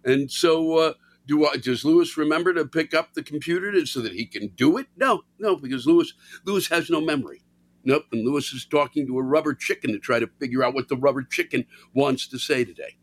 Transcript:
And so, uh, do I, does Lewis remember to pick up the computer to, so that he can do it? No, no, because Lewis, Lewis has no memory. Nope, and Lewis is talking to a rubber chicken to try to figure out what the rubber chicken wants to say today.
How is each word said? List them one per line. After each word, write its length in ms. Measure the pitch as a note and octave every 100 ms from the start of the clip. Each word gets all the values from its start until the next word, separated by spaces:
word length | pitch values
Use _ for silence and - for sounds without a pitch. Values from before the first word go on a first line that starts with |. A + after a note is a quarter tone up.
And 280 | B2 C#3 C#3
so, 480 | - E3+ D#3+ D#3+ D#3+
uh, 140 | D#3+ - _ _ C3+
do 200 | D3+ D3
I, 100 | C#3
does 280 | B2+ A#2+
Lewis 320 | C#3+ E3 E3 D#3
remember 380 | D#3 D#3 F3
to 100 | E3+
pick 300 | C#3+ E3 -
up 180 | D#3+ D#3+
the 120 | -
computer 460 | C#3+ D3 D#3+ F3 G3+
to, 120 | G3
so 160 | C#3+ C3+
that 120 | A2
he 120 | F#2
can 240 | A2+ G2+ G2+ F2
do 220 | C3 G#3+
it? 80 | - -
No, 280 | C4 F#3+ _ _
no, 180 | G#3 E3+
because 300 | C3+ C3 B2+
Lewis, 280 | E3+ - - - - F#3
Lewis 220 | G3 -
has 200 | E3+ D#3+
no 140 | E3
memory. 400 | D#3 D3 F2+ - _ _ _ _
Nope, 220 | C3 D3 -
and 120 | A2+
Lewis 280 | A#2 C#3+ -
is 100 | C3
talking 420 | - D3 C#3 D3+ B2+
to 100 | B2+
a 40 |
rubber 300 | C3 D3+ D3+
chicken 400 | C3 - - C3
to 60 | G#2
try 220 | - A#2+
to 100 | A2+ _
figure 240 | B2 B2+
out 80 | B2+
what 160 | C3+ B2+
the 80 | B2+
rubber 260 | C#3 C3
chicken 440 | B2+ - E3+ C3 - - _
wants 340 | C3 C#3+ C4 -
to 100 | B2+
say 260 | - C3
today. 320 | A2+ E2 B1 _